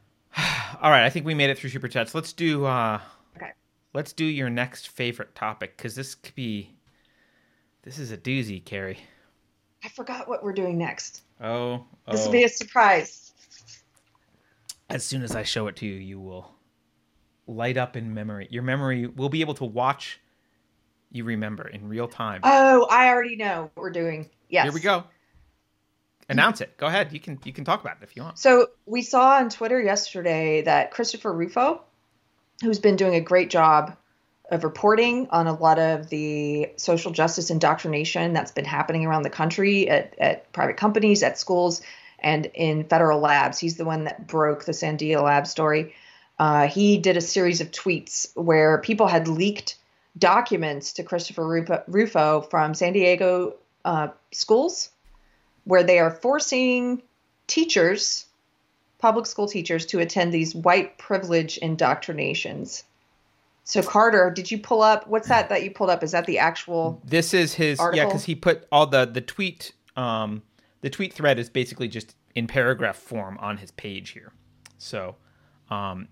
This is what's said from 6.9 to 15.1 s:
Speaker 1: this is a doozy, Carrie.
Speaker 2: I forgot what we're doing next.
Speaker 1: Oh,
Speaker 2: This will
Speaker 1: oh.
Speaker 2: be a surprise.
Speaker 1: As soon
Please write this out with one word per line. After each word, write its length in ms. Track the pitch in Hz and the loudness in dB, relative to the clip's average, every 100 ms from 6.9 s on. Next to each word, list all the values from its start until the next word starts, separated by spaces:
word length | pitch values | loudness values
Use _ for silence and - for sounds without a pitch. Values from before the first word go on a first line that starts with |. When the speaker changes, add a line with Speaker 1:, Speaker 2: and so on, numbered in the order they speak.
| _ _ _ _ _ _ _ _ _ | _ _ _ _ _ _ _ _ _
Speaker 1:
this 140 | - 139 | -18 -14
is 120 | 123 | -12
a 60 | 101 | -10
doozy, 460 | 123 135 110 92 | -6 -6 -6 -10
Carrie. 360 | - 101 95 - - _ _ _ _ _ _ _ | -12 -10 -10 -12 -18 _ _ _ _ _ _ _
Speaker 2:
I 60 | 220 | -20
forgot 380 | - 254 247 220 | -16 -14 -12 -10
what 160 | 240 | -8
we're 100 | 202 | -6
doing 240 | 190 180 170 | -4 -4 -4
next. 460 | 160 - - - _ - | -6 -8 -14 -18 _ -12
Speaker 1:
Oh, 440 | 113 120 120 123 - _ - | -8 -6 -6 -8 -12 _ -6
Speaker 2:
This 120 | 214 | -4
will 80 | 107 | 2
Speaker 1:
oh. 20 | |
Speaker 2:
be 120 | 240 | 4
a 60 | 233 | 2
surprise. 840 | - 214 247 208 175 151 - - _ _ _ - - _ _ _ _ _ _ _ _ - - - | 0 -2 2 4 4 -2 -12 -20 _ _ _ -20 -20 _ _ _ _ _ _ _ _ -20 -20 -10
Speaker 1:
As 160 | 127 | -10
soon 160 | - | -8